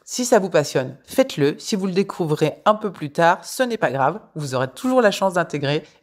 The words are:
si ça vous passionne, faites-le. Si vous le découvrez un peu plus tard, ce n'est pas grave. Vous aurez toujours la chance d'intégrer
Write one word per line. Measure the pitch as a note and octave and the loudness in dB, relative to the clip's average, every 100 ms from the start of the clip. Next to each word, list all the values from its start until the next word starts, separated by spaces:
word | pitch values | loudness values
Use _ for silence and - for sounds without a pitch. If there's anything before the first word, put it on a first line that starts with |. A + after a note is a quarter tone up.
si | - - | -12 -6
ça | B3 A3+ | 2 4
vous | F#3 | 4
passionne, | E3+ C#3+ D3 C#3 B2+ | 0 2 -2 -4 -10
faites-le. | _ - C4 - C#3+ - | _ 0 0 2 0 0
Si | - | -6
vous | G#3 F#3+ | -4 -2
le | |
découvrez | F3+ G3 - E3 D3+ D#3 - | -2 -2 -2 -2 0 0 0
un | - | 0
peu | G#3+ G#3+ | 0 -2
plus | - D3+ | -8 -10
tard, | - E3+ F#3 | 2 2 2
ce | - - | -4 -4
n'est | B3+ A3 | -2 0
pas | D3+ | -2
grave. | C3 C3+ F#3+ - E3 | 2 0 0 -12 -12
Vous | D3 | -6
aurez | B2+ B2+ | -2 -4
toujours | - B3+ B3+ | -4 0 4
la | G#3+ | 2
chance | G3 F#3+ | 2 -2
d'intégrer | F3+ E3 D3 C#3 D3+ - _ | 0 -2 -2 -2 -4 -6 _